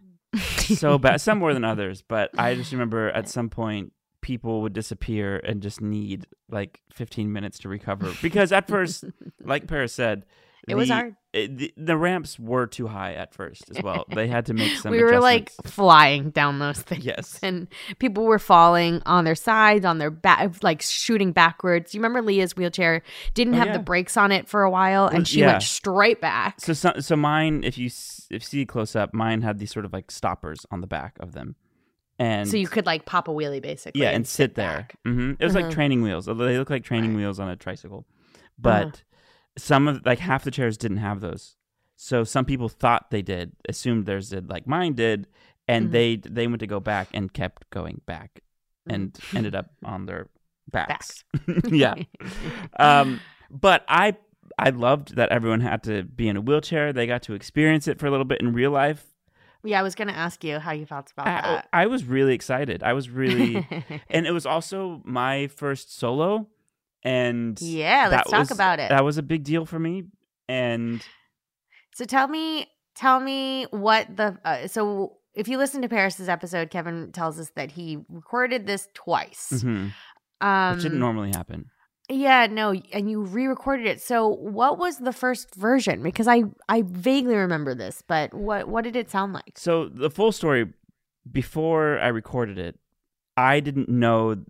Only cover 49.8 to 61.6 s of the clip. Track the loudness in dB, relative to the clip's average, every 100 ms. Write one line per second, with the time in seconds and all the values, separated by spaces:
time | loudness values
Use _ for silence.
49.8 | -12 -10 -10 -12 -14 _ _ _ -8 -6
50.8 | -4 -6 -10 -20 _ -6 -2 -2 2 4
51.8 | 4 2 -10 -14 -14 -10 -10 -10 -6 4
52.8 | 8 8 4 0 -12 _ -20 0 4 4
53.8 | 4 4 4 0 _ _ -12 0 0 4
54.8 | 4 2 0 0 2 2 2 0 0 -2
55.8 | -4 -6 -6 -4 -2 0 0 0 0 -2
56.8 | -2 -2 -2 -4 -6 -12 -4 2 4 4
57.8 | 0 -2 0 0 0 0 0 2 2 2
58.8 | 0 -2 -10 _ _ _ _ _ -4 -2
59.8 | -2 -4 -6 -6 -6 -6 -8 -6 -6 -10
60.8 | -10 -14 -14 -8 -4 -2 -2 -4